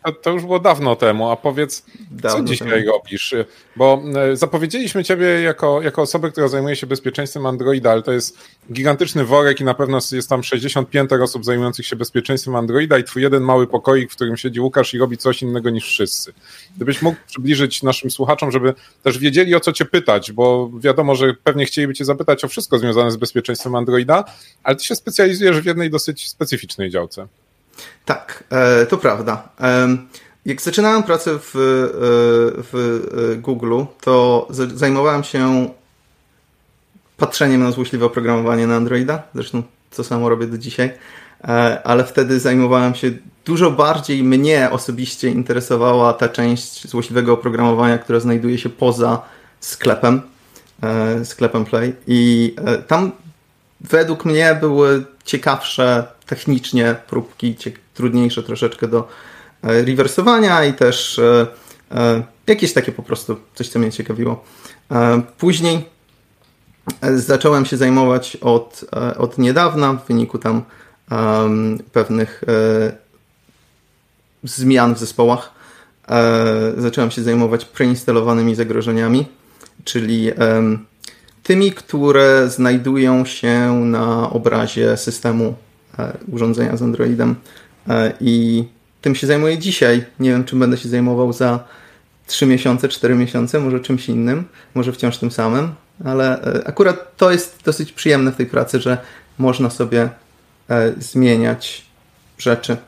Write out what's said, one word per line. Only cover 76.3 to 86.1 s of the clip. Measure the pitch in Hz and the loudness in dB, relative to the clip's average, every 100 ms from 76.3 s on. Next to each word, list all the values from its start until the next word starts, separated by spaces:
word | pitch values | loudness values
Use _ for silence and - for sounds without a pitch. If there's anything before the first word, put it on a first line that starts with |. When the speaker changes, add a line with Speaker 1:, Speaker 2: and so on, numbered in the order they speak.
| 113 113 110 110 113 | 2 2 0 -2 -2
Speaker 2:
zacząłem | 120 139 117 | -2 0 -2
się | - | -2
zajmować | 117 120 117 117 | 0 0 2 -2
preinstalowanymi | - - 127 123 - 117 117 117 117 | -4 -2 0 0 0 0 2 2 2
zagrożeniami, | 110 113 113 113 113 113 127 147 _ _ _ - - | 0 -2 -2 -2 -2 2 0 -2 _ _ _ -20 -16
czyli, | - 120 110 113 113 | -6 -4 -2 0 -2
em, | - 113 110 110 110 - _ - - _ _ | 0 2 2 2 -2 -8 _ -20 -20 _ _
tymi, | - 190 196 | 0 2 2
które | 185 - 147 143 139 139 135 127 | -2 -8 0 4 6 6 6 2
znajdują | 127 127 127 131 135 131 127 | 2 2 2 0 2 2 2
się | 127 - 120 120 123 120 | 0 -4 0 2 2 0
na | 117 113 113 113 117 | 0 0 0 0 -2
obrazie | 120 113 110 113 117 113 113 | 0 0 0 -2 0 0 0
systemu, | - 117 120 113 113 123 _ _ _ - | -4 -4 -2 0 -2 -4 _ _ _ -10
e, | 117 | -10